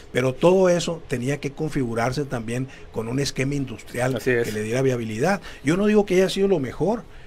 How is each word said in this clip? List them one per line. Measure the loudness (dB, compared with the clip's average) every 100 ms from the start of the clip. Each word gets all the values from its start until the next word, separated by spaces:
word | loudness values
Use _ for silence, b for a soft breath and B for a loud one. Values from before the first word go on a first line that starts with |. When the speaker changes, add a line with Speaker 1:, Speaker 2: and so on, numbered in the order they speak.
| B
Speaker 1:
Pero | -2 -2
todo | 2 4 6 4
eso | 4 0 -6 -6
tenía | -4 -2 -4
que | -6
configurarse | -6 -4 -2 -2 0 0 -2
también | -4 -6 -4 -6 -6 B B
con | -8 -4
un | -2
esquema | -2 -2 -2
industrial | -2 -4 -8 -10 -2 0 0
Speaker 2:
Así | 2
es. | 2 0
Speaker 1:
que |
le | -2
diera | -2 0
viabilidad. | 2 0 -2 0 0 0 B B
Yo | 0 2
no | 4
digo | 4 4
que |
haya | 4 2
sido | 2 2
lo | 2
mejor, | 0 -2 0 -2 -6 B